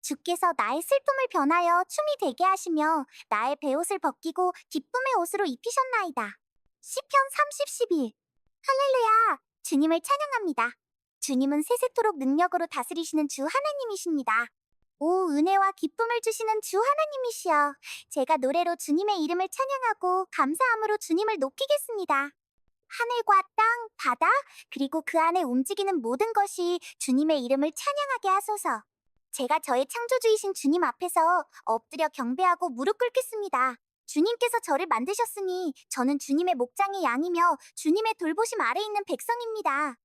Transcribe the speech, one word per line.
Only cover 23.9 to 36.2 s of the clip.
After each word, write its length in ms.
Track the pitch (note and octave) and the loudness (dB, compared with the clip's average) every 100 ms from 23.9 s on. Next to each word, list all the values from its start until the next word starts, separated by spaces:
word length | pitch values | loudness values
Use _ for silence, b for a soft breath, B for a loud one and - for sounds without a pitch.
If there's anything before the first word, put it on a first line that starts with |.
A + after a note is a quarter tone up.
| - | -6
바다, 300 | C#4 B3 E4+ C5 - B B | -4 0 4 2 0 B B
그리고 300 | C4 C4+ D#4+ | -6 -2 -2
그 180 | - D#4+ | 0 2
안에 220 | D#4+ F4+ | 4 2
움직이는 600 | D4 B3 C4 G4 G4 F4+ | 2 0 0 -2 0 0
모든 300 | A3+ B3+ A4+ | -2 -2 0
것이 460 | A4 G4+ - F4 F4 B - | 2 0 -2 -2 -2 B -10
주님의 440 | - C4 D#4 D4+ | 0 2 4 2
이름을 280 | A#3+ C4+ D4+ - | 2 0 0 -2
찬양하게 540 | - C#5+ C#5+ B4 G4 | -4 -4 -2 -2 2
하소서. 540 | F#4+ G#4 G#4 E4+ A3+ - _ _ _ _ | 0 0 -4 -2 -4 -8 _ _ _ _
제가 280 | - B3 D#4 | -6 -2 -2
저의 280 | D4+ B3 C#4 | 0 0 0
창조주이신 680 | A#4 A#4+ B4+ A4+ G#4+ G4 | -4 0 2 2 2 0
주님 300 | F#4+ C#4 E4+ | -2 2 4
앞에서 640 | D4+ - F4+ F4 D#4+ F4+ D4 B - | 2 0 -2 2 4 2 -2 B -4
엎드려 420 | A3+ _ D#4 D#4 | -4 _ -4 -4
경배하고 600 | - A#3+ C4 F#4 F4 F4 | -2 -4 0 2 2 -2
무릎 300 | A#3+ D#4+ G#4+ | -2 -2 0
꿇겠습니다. 760 | B4 C5 B4+ A4 G4+ B3+ C4 A#3+ _ _ - | 0 0 -4 -6 -4 0 0 -2 _ _ -6
주님께서 540 | D4 F#4 A#4 A#4+ A#4 | 0 0 2 0 0
저를 260 | - F#4 F4+ | 0 -2 2
만드셨으니 880 | A#3 C4 G#4 A#4 - F#4+ F4+ F4+ - _ | 0 0 -2 -4 -4 -6 -4 -4 -6 _
저는 300 | - B3+ | -2 0
주님의 360 | C#4+ | -2